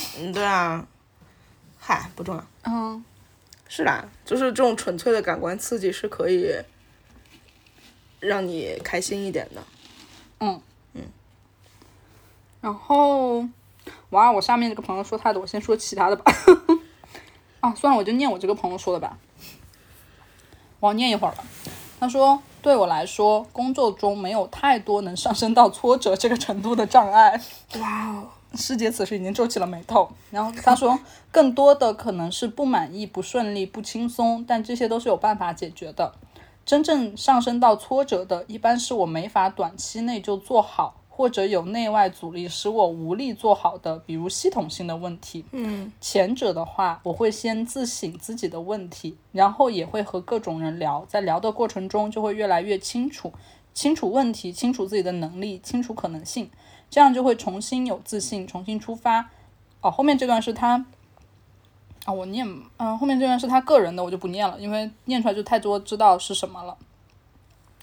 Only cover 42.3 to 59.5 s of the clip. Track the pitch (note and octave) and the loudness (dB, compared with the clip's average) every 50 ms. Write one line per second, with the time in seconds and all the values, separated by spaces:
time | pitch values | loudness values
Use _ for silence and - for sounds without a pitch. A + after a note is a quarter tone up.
42.3 | E3+ F3 F3 F3 E3 - - G3+ A3 A3+ G3+ E3+ E3 E3 D#3+ D#3+ F3+ G#3+ C#4 C4 | -10 -10 -10 -10 -10 -6 -6 -4 2 2 2 2 0 -4 -6 -6 -4 -4 -4 -6
43.3 | A3 - - A3 G3+ - - F3 - - - E3 D#3+ E3 - - E3 D#3+ E3+ F#3 | -6 -2 2 2 2 4 2 -2 -4 -4 -8 -8 -8 -8 -8 -10 -8 -6 -6 -6
44.3 | - - - F#4 - C4 E3+ D#3 - - F3+ E3+ E3 E3+ E3+ F3 E3+ E3 - - | -8 -2 -2 -2 -2 -2 -6 -6 -8 -10 -8 -8 -8 -8 -8 -10 -10 -12 -16 -16
45.3 | - E3+ D#3+ - - C4 A#3 G#3+ G#3 G3+ G3 G#3+ - - - - - G3+ F#3 G3 | -16 -16 -16 -12 -10 -8 -6 -6 -6 -8 -10 -12 -16 -14 -12 -2 2 2 2 2
46.3 | B3 C4 C4+ G#3 F3 E3 E3 - - - F#3+ F3+ E3 - - F3+ E3+ - A3+ G#3+ | 2 -2 -2 -2 -2 -2 -6 -6 -4 -2 -2 -2 -2 -4 -6 -8 -4 0 0 -2
47.3 | G#3+ A3 - A3+ A3+ A3 A3+ A#3 - C4+ B3+ A#3+ - - - E3 E3 F3 - - | -2 -2 -4 -4 -4 -4 -6 -6 -6 -6 -6 -6 -6 -8 -8 -10 -10 -12 -12 -12
48.3 | A3+ A#3 - F3 D#3+ E3 E3+ F#3 G#3+ G#3+ F#3 F3 - - - D#3+ D#3+ - _ _ | -10 -6 -6 -6 -6 -6 -8 -6 -6 -8 -8 -12 -16 -14 -12 -14 -14 -14 _ _
49.3 | - F#3+ F#3+ G3+ G#3 - C#4+ B3+ A3+ F3+ D#3+ E3+ - G#3+ G3+ G#3 - F#3 F3+ - | 2 4 4 4 6 4 2 2 2 -2 -6 -4 -4 -6 -6 -4 -6 -8 -4 -4
50.3 | A#3 A3 A3 F3+ E3 D#3+ D#3+ D#3+ D#3+ E3+ E3+ D3+ C#3+ D3 F3 - - G#3 G3 F3+ | -4 -4 -4 -4 -6 -6 -6 -6 -6 -4 -4 -4 -4 -4 -6 -2 -2 -2 0 0
51.3 | D#3+ F3 G3 A3 G#3+ A3+ A#3+ G#3+ - G3 F#3 F#3+ - G#3+ G#3+ G#3+ G#3+ A3 G#3+ G#3+ | -2 0 0 -2 -2 0 -2 -2 -2 -6 -8 -4 -2 -2 -2 -2 -4 -4 -4 -4
52.3 | G3+ G#3+ G#3+ G3 F3+ E3+ F3+ G#3 G3+ F#3+ F#3+ - - A#3+ B3 D4 - - - F3 | -4 -2 0 0 0 0 0 -2 -4 -4 -4 -6 -6 -4 -4 -4 -6 -8 -12 -14
53.3 | - - - - - _ _ _ _ - - D4 D#4+ D#4+ - F#3 G#3 C4 C4 A#3 | -14 -14 -20 -20 -20 _ _ _ _ -2 0 0 0 2 0 0 2 2 2 0
54.3 | A3 - - F3+ F3+ - - A#3+ B3+ - G3 F#3+ G#3 G#3 F3+ F3+ F3+ F3 E3 D#3 | -2 -4 -8 -12 -8 -4 -2 -2 0 -2 -4 -2 -2 -2 0 0 -2 -4 -6 -6
55.3 | F3 F3+ G3 G#3+ G3 F#3 - - - B3 B3 - F#3+ - - E3+ E3 D#3 E3 - | -6 -8 -8 -8 -10 -12 -10 -6 -4 -4 -4 -4 -8 -8 -8 -8 -8 -8 -12 -10
56.3 | - B3 G#3+ - - _ _ - - - _ _ - C#4+ C#4+ C#4 B3+ B3+ B3+ C4 | -10 -10 -10 -10 -14 _ _ -20 -20 -20 _ _ 6 8 8 8 8 4 2 2
57.3 | A#3 A3+ - G#3 F#3 G3 A3 - C4 B3+ B3+ B3 G3 F#3 - - - G#3 F#3 - | 2 0 -2 -8 -8 -8 -8 -6 -4 -4 -4 -4 -6 -8 -8 -8 -8 -8 -6 -6
58.3 | A3+ G3+ F#3 G3 - F3+ F#3 G#3 G#3+ G#3+ G#3+ - A3+ A3+ - A#3+ A3+ A3+ A#3 - | -8 -10 -10 -10 -12 -12 -10 -8 -8 -8 -8 -10 -12 -2 0 2 2 2 0 -2
59.3 | - - - _ | -12 -20 -20 _